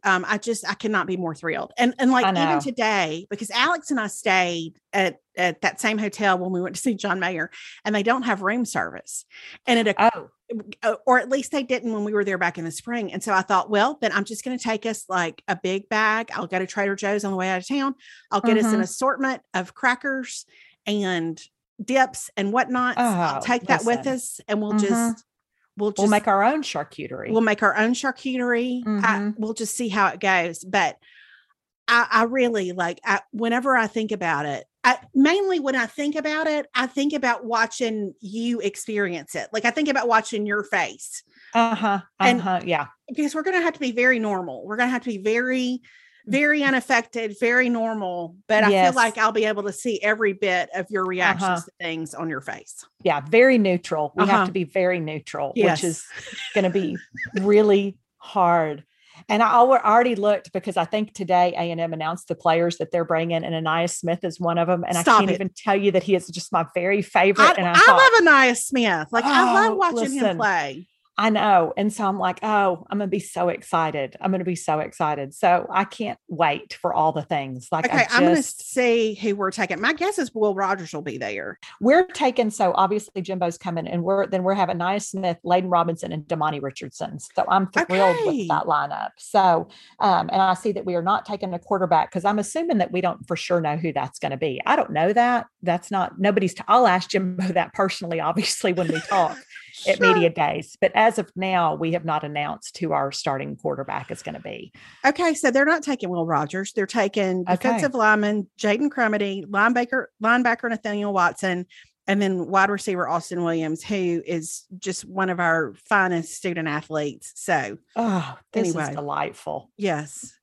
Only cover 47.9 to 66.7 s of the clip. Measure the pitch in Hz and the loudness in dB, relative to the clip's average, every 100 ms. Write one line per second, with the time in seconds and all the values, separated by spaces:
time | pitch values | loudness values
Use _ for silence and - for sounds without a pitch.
47.9 | 220 190 175 170 180 - 214 208 196 180 | -4 -4 -6 -8 -10 0 4 6 6 6
48.9 | 254 226 214 220 214 214 208 202 180 247 | 4 2 2 0 2 0 -2 -4 -6 -4
49.9 | 208 208 214 214 196 196 180 - 185 180 | -2 0 0 0 0 0 0 -2 -6 -6
50.9 | 208 185 180 175 180 190 175 165 - 170 | -4 -2 0 0 2 0 -2 -6 -10 -8
51.9 | 160 160 185 165 135 - 104 - - - | -6 -8 -8 -6 -6 -8 -12 -14 -20 -20
52.9 | _ 175 147 143 226 262 247 196 175 - | _ -2 0 2 6 8 6 4 0 -2
53.9 | 160 151 - 196 196 180 185 165 190 180 | -4 -2 0 4 4 4 -2 -2 0 0
54.9 | 180 156 156 - 143 143 247 202 156 175 | 0 -4 -8 -10 -8 -4 2 2 2 -2
55.9 | 160 - - - - - 214 185 185 165 | -4 -10 -18 -16 -14 -4 0 0 0 -2
56.9 | - - - - 196 196 208 214 202 196 | -6 -10 -12 -8 -2 4 6 6 4 2
57.9 | 190 _ _ - 202 175 170 156 147 - | -6 _ _ -6 2 4 4 0 -4 -14
58.9 | _ _ - - 214 226 233 247 262 208 | _ _ -14 -2 2 4 6 6 6 6
59.9 | 220 247 214 208 202 - 190 202 185 165 | 4 4 2 0 0 -2 -8 -4 -2 -2
60.9 | 214 214 - 185 180 180 - 170 165 165 | -2 -4 -6 0 4 4 2 -4 -2 -4
61.9 | 160 156 170 - 165 170 165 175 170 160 | -4 -6 -6 -6 -2 2 2 2 -2 -4
62.9 | 175 165 165 170 165 165 160 160 165 170 | -2 0 0 0 -2 -4 -4 -2 0 -2
63.9 | - 170 170 185 160 170 170 170 180 - | -4 -4 -4 -4 -4 -2 0 2 0 -2
64.9 | 175 170 220 196 180 196 - - 196 202 | 0 6 6 6 0 -4 -4 -2 0 2
65.9 | 185 185 185 175 175 - 180 165 | 2 2 0 -2 -12 -4 -2 -2